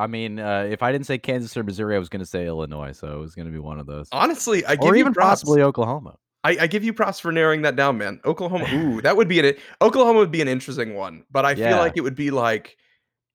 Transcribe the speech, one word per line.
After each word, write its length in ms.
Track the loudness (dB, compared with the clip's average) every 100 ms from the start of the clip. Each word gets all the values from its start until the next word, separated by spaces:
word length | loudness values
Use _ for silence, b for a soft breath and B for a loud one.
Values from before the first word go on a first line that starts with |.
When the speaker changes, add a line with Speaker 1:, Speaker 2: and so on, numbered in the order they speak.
Speaker 1:
I 20 | -4
mean, 320 | -4 -8 -6
uh, 300 | -4 -2 -2
if 140 | -2
I 80 | -2
didn't 160 | -2 -4
say 100 | -6
Kansas 400 | -4 -4 -4 -6
or 60 |
Missouri, 320 | -6 -4 -2 -2
I 40 |
was 100 | -2
gonna 140 | -8
say 220 | -6 -6 -4
Illinois, 460 | -6 -8 -8 -12
so 160 | -12 -12
it 60 | -12
was 140 | -12
gonna 160 | -14 -12
be 80 | -12
one 220 | -12 -12
of 80 | -12
those. 220 | -12 -6
Speaker 2:
Honestly, 520 | -4 -2 -2 -2 -2
I 120 | 0 2
Speaker 1:
Or 140 | 4
Speaker 2:
give 60 | 6
you 40 |
Speaker 1:
even 140 | 4 4
Speaker 2:
props. 260 | 4 2
Speaker 1:
possibly 220 | 4 4
Oklahoma. 540 | 4 2 -4 -4 -10 -20 _ _ 0
Speaker 2:
I, 60 | 2
I 60 | 0
give 180 | 0 -2
you 80 |
props 260 | -2 -2 -4
for 140 | -2
narrowing 300 | 2 2 2
that 120 | 0 2
down, 220 | 0 0
man. 240 | -4 -6
Oklahoma, 420 | -4 -4 -4 -4 -2
Speaker 1:
<laughs> 80 |
Speaker 2:
ooh, 280 | 0 0 0
that 160 | 2 4
would 100 | 4
be 140 | 4
an, 140 | 4 2 B B
Oklahoma 380 | 4 6 6 6
would 120 | 4
be 100 | 2
an 60 | 0
interesting 460 | -2 -4 -6 -6 -6
one, 300 | -10 -12 _
but 140 | 0
I 100 | 2
feel 100 | 2 2
Speaker 1:
Yeah. 140 | 2
Speaker 2:
like 180 | 2 0
it 40 |
would 140 | -4 -4
be 160 | -2
like, 460 | 0 0 0 -6 _ _ _ _ _ _